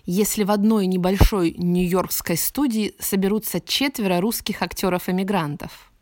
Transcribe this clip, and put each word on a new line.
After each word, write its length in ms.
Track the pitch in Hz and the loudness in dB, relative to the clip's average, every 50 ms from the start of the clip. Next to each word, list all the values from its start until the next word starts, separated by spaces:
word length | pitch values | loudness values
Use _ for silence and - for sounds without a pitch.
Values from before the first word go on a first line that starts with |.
| - | -6
если 380 | 185 175 208 208 - - 214 202 | -2 0 0 0 0 0 0 0
в 80 | 196 | 2
одной 340 | 208 208 202 220 226 208 190 | 2 4 4 4 4 4 2
небольшой 680 | 185 185 180 175 185 202 185 - - 220 190 170 160 - | 2 0 2 2 2 4 6 6 6 6 4 0 0 0
нью-йоркской 760 | - 175 175 175 180 180 170 185 185 170 - - - - - 170 | 0 0 0 2 2 2 2 0 0 0 -2 -4 -6 -4 -2 -2
студии 580 | 165 - - - 269 294 254 220 220 208 - - - | -2 -2 -4 -2 0 0 0 0 0 -2 -2 -4 -8
соберутся 600 | - - 202 196 196 196 214 214 - - - 170 | -6 -2 -2 0 0 0 0 -2 -2 -4 -6 -6
четверо 580 | - - - - 269 285 - - 202 185 180 175 | -4 -4 -2 -2 -2 -2 -2 -2 0 0 2 2
русских 420 | 185 233 226 - - - 196 - | 0 0 -2 -2 -4 -6 -4 -4
актеров-эмигрантов? 1300 | 185 170 - - 196 185 180 175 - - 180 185 196 190 202 180 160 147 143 - - - - - - _ _ _ | -6 -6 -4 -4 -2 -2 -2 -2 -2 -2 -2 -2 -2 0 -2 -2 -2 -4 -6 -8 -12 -14 -16 -20 -20 _ _ _